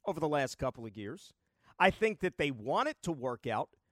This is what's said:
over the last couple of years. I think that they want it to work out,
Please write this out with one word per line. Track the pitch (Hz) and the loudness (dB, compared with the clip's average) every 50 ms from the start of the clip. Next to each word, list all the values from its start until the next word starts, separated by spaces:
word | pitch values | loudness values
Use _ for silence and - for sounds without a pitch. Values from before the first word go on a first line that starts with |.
| - | -4
over | 208 180 160 | -4 -2 0
the | 151 151 | 0 2
last | 151 143 135 123 - - | 2 2 0 0 -2 -2
couple | 143 127 - - 113 | -4 -4 -4 -4 -12
of | 113 95 | -10 -8
years. | 110 101 101 143 202 - - _ _ _ _ _ _ _ - - - | -6 -6 -6 -8 -10 -14 -20 _ _ _ _ _ _ _ -20 2 4
I | 180 190 | 4 4
think | 180 - 220 220 214 - | 6 4 2 2 2 0
that | - 180 - - | -2 -2 0 0
they | 156 147 | -2 -2
want | 131 110 104 127 156 208 262 302 | -2 -4 -2 0 0 2 0 0
it | - _ | -4 _
to | - 175 | -4 -6
work | 165 135 120 127 120 113 - 120 | -4 -2 -2 -4 -4 -4 -4 -2
out, | 110 110 - _ _ _ _ _ | -2 -2 -2 _ _ _ _ _